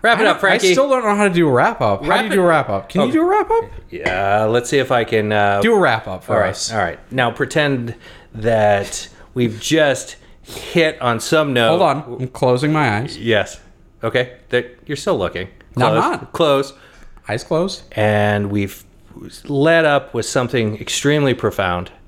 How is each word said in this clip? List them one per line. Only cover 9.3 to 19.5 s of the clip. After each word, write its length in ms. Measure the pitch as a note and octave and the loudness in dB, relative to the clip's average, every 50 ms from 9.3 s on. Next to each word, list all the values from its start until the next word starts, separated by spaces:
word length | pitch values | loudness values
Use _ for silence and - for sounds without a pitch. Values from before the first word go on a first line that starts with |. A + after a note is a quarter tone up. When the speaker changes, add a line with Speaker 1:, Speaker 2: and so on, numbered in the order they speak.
| - | -2
Speaker 1:
we've 240 | B2+ A#2+ A2+ G#2 G#2+ | -2 -2 -2 -2 -6
just 560 | - - D3+ D#3+ D3+ C#3+ C3 - - - - - - - - - | -4 0 2 2 2 2 0 -2 -6 -14 -18 -20 -20 -20 -20 -20
hit 580 | - - - - - - - E3+ D#3+ D#3 D#3 - | -20 -16 -16 -14 -14 -4 0 0 0 0 0 -2
on 200 | C3 B2 A#2 A2+ | -2 -2 0 -2
some 320 | - - D#3+ D#3 D3+ C#3+ | -2 0 2 2 2 2
note. 260 | B2+ B2 A#2 A2+ E3 F3 | 2 2 4 4 4 4
Speaker 2:
Hold 40 | |
on. 340 | - D3 C3+ D#3 - B2 B2 B2+ | 2 2 0 -2 -6 -10 -10 -8
I'm 60 | C3 B2+ | -8 -10
closing 440 | - - C#3 B2+ B2 B2 D3 D3+ | -4 -2 2 2 2 2 2 0
my 260 | D#3 D#3 D3 A#2+ G#2 G#2 | 0 2 2 0 0 -2
eyes. 180 | G#2+ G2 - | -4 -6 -10
Speaker 1:
Yes. 440 | - A2+ A#2 A2 G2+ F#2+ - - - - - - _ - - _ - | -6 0 2 2 2 0 -2 -8 -18 -20 -20 -20 _ -20 -20 _ -8
Okay. 300 | - A2+ - B2+ B2 B2 - - - - | -8 -2 -2 -2 -2 -4 -8 -20 -8 -2
That, 280 | B2+ B2 A#2+ - - - - | -2 -2 -2 -4 -16 -20 -12
you're 100 | - D3 | -10 -10
still 200 | C#3 - G#3 F3 | -6 -2 -2 -2
looking. 300 | A#2 F2+ E2 - F2 F#2 G2+ - - - - - | 0 -2 -4 -4 -8 -10 -10 -14 -20 -20 -10 -2
Speaker 2:
No, 100 | A#2+ B2 | 0 0
I'm 60 | C#3+ | 2
Speaker 1:
Close. 100 | - A#2 - D#4+ | 2 2 0 0
Speaker 2:
not. 220 | F4 - B2+ - | -2 -4 -8 -12
Speaker 1:
Close. 400 | - - E3+ D3 C#3 C3+ C#3 - - - - - - - - - - - _ - | -2 0 2 2 2 2 0 -4 -10 -20 -20 -20 -20 -20 -20 -20 -20 -18 _ -8
Speaker 2:
Eyes 160 | G#2+ A#2 - | -8 -8 -4
closed. 380 | - D#3+ D#3 F3 G3 - - - - | -4 -2 -2 -2 -4 -6 -12 -16 -10
Speaker 1:
And 580 | - A2 G#2+ G#2+ G#2+ G#2 G#2 G#2 G#2 G#2 G#2 G2+ | -4 0 0 2 2 2 2 2 0 0 -2 -2
we've 340 | G2+ G#2 G2+ F#2+ - - - - _ - - - - - - - - - - | -2 -2 -4 -4 -8 -16 -20 -20 _ -20 -20 -20 -20 -20 -18 -18 -20 -18 -10
led 380 | - | -4